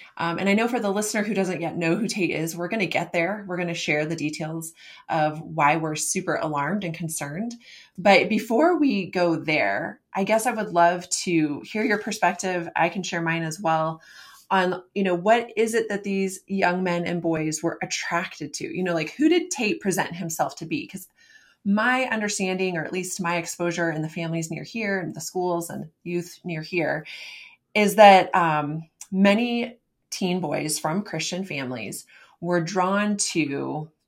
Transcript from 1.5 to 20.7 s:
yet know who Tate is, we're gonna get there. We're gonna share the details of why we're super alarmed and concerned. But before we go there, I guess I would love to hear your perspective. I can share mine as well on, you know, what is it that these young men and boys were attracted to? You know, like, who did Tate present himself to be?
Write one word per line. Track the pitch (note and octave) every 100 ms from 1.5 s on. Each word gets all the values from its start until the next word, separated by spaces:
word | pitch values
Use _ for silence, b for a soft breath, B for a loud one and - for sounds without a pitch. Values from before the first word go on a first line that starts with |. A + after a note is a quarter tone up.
| D#3+
yet | E3 -
know | E3 E3+
who | G#3+
Tate | G#3 E3
is, | D3+ D#3+ E3+
we're | F3
gonna | A3+ E3+
get | D#3 D#3+
there. | F3 E3+ G#3+ G3+
We're | F3+
gonna | F3
share | E3 - D3+ D#3
the | E3
details | D3 D3+ D#3 E3 D#3+ B B B -
of | D#3+ D3+ D3+
why | E3 D#3+ D3 D#3+
we're | D#3 D3+
super | - F#3+ F3+ D3+
alarmed | D#3 D3 C#3+ G#3
and | -
concerned. | D#3+ E3 - C#3+ D#3 A#3 A#3 B B B -
But | F#3 F#3+ -
before | G#3+ - A#3 E4 E4
we | C#4+ B3+ F3
go | F#3 F3 D#3
there, | D3+ D3+ G2+ G2+ E3+ - _
I | F#3
guess | G3 A3 A#3+
I |
would | A3 F#3
love | E3+ E3+ F3+ - -
to | - E3 D3+ C3
hear | - G#3+
your | A3+ G#3
perspective. | A3 G3 F3 F#3+ F#3+ F3+ E3
I | - E3+
can | F#3+
share | E3+ F3
mine | E3 E3
as | E3 D#3
well | F#3 D#3+ D#3+ D#3+ B B B B B
on, | F#3+ F3+ F#3 -
you | G#3
know, | F#3+
what | F3 F#3+ A#3 A#3 G#3
is | A3+
it | A3+ A3
that | G3+
these | G3+ G3 F#3+ F#3+ -
young | G3 F#3 F3+
men | F#3 F3
and | E3+ F3
boys | E3 D#3+ D#3 D#3
were | E3+ -
attracted | E3+ - - E3+ F#3 - D3+
to? | -
You | - -
know, | F#3
like, | E3 D3+
who | - D#4
did | F4 F4
Tate | - G#3+ -
present | G3 F#3 - E3+
himself | E3+ - D3 -
to |
be? | D#3+